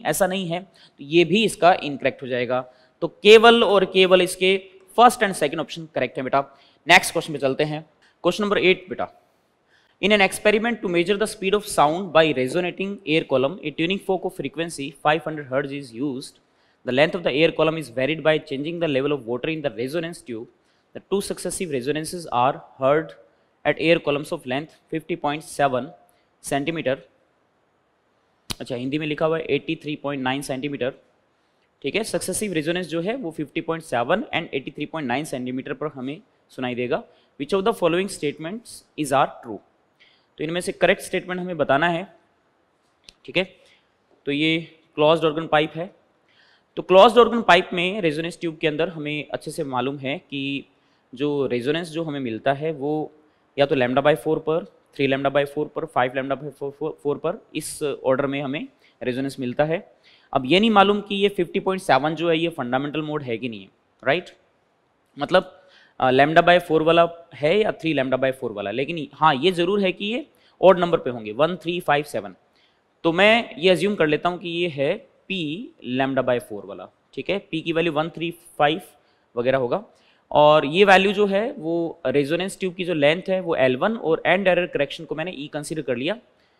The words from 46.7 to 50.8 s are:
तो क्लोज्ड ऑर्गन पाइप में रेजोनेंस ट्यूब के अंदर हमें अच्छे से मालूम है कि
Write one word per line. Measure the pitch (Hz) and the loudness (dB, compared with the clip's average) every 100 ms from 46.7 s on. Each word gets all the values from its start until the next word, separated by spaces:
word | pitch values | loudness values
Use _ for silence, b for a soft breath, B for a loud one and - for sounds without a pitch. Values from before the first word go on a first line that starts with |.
| - | -12
तो | |
क्लोज्ड | - 185 233 226 | 4 8 10 8
ऑर्गन | 233 233 | 6 4
पाइप | 202 175 180 | 6 6 6
में | 180 180 214 | -2 -2 0
रेजोनेंस | 170 147 165 170 | -2 -2 -6 -6
ट्यूब | 170 156 | -8 -2
के | 156 | -2
अंदर | 151 175 | 0 -4
हमें | 160 147 151 - | -4 -6 -6 -6
अच्छे | - - | -10 -10
से | 147 | -8
मालूम | 143 127 127 143 | -6 -2 -4 -4
है | 135 139 | -6 -8
कि | - 143 139 139 - _ | -8 -8 -6 -8 -10 _